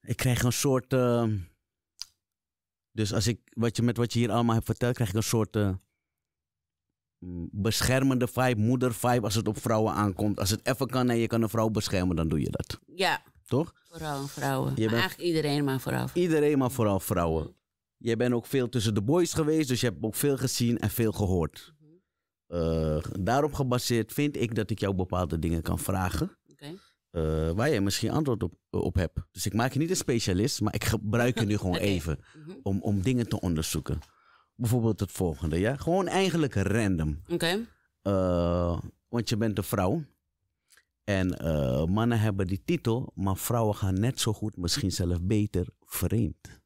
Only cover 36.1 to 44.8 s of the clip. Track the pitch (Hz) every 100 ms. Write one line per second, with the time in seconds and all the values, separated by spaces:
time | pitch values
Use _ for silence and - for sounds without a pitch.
36.1 | 180 190 170 147 - 95 101 107 90 78
37.1 | 76 - 170 165 190 233 _ _ _ -
38.1 | - 92 87 87 87 87 85 - - _
39.1 | 120 107 110 113 104 95 101 92 151 147
40.1 | _ _ _ _ _ _ - _ _ -
41.1 | 98 92 - - 78 67 62 80 101 117
42.1 | 117 107 98 92 95 - 170 - 117 123
43.1 | - 98 92 - 120 110 101 - 92 113
44.1 | 135 - 104 107 104 85 -